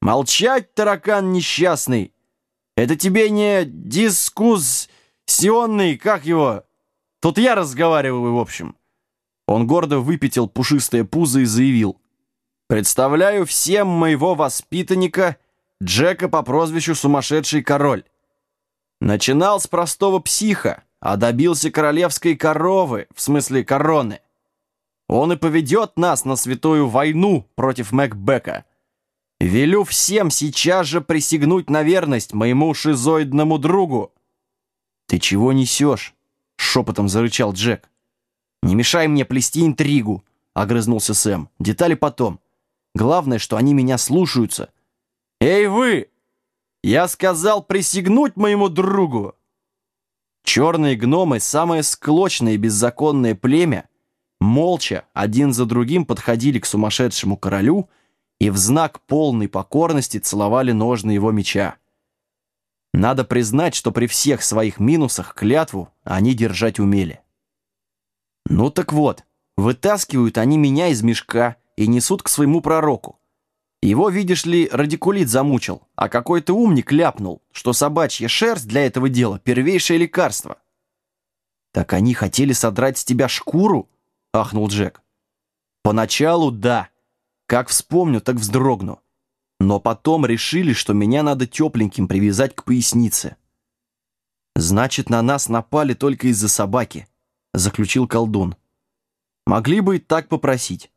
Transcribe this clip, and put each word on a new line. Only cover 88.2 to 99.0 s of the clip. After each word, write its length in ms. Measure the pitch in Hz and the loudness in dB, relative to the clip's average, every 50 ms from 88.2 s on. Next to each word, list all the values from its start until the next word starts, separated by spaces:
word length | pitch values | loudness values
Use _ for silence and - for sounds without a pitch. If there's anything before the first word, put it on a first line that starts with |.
так 160 | - - 127 120 | 0 -2 -4 -4
вздрогну. 640 | 107 101 101 131 127 135 123 95 95 92 - - _ _ _ _ _ _ _ _ _ _ _ _ | -4 -2 0 0 2 2 0 -2 -4 -10 -12 -14 _ _ _ _ _ _ _ _ _ _ _ _
Но 200 | 98 98 101 101 | 0 0 0 0
потом 460 | - 117 113 - _ 156 160 160 139 | 0 -2 -4 -2 _ 0 0 2 2
решили, 480 | 117 117 110 - - 151 175 185 156 117 | 0 0 -2 -2 -2 -2 0 0 0 0
что 200 | - - - 104 | 0 0 0 0
меня 300 | 101 104 107 127 147 151 | 2 2 2 2 2 2
надо 220 | 147 143 131 127 | 0 0 -2 -2
тепленьким 640 | 120 - - 156 151 - 117 107 98 - - 98 90 | -6 -2 -2 -2 -2 0 0 -2 -2 0 -4 -2 -2
привязать 480 | 95 95 101 104 98 101 139 139 - | 0 0 2 2 2 0 0 -2 -2
к 80 | - - | -8 -4
пояснице». 720 | - 123 123 117 - - 120 120 104 - - - - - _ _ _ _ _ _ _ _ _ _ _ _ _ _ _ _ _ _ _ _ _ _ _ _ | -2 0 0 0 0 0 0 0 0 -2 -4 -6 -8 -14 _ _ _ _ _ _ _ _ _ _ _ _ _ _ _ _ _ _ _ _ _ _ _ _
«Значит, 540 | - 80 85 98 104 123 131 - - 127 - | -2 0 2 2 0 0 0 -2 -6 -2 -2
на 120 | 120 117 | 0 0
нас 280 | 117 123 143 139 - - | 2 0 0 0 -2 -2
напали 440 | 113 117 110 - - 151 151 135 120 | -2 -4 -4 -2 -2 0 0 0 -2
только 340 | - 131 143 135 113 123 127 | 0 0 -2 -2 0 0 0
из-за 200 | 120 101 107 104 | 0 0 0 0
собаки», 600 | - - 104 95 101 127 113 - - 73 - _ _ _ _ _ _ _ _ _ - | 0 0 -2 -2 -2 -2 -4 -4 -10 -16 -18 _ _ _ _ _ _ _ _ _ -4
заключил 540 | 92 90 101 - - 107 98 - 131 127 120 | -2 -2 -2 -2 -2 -2 0 0 0 0 0
колдун. 480 | - 117 117 110 104 101 92 90 87 - _ _ _ _ _ _ _ _ | 0 0 0 0 0 -2 -2 -2 -4 -10 _ _ _ _ _ _ _ _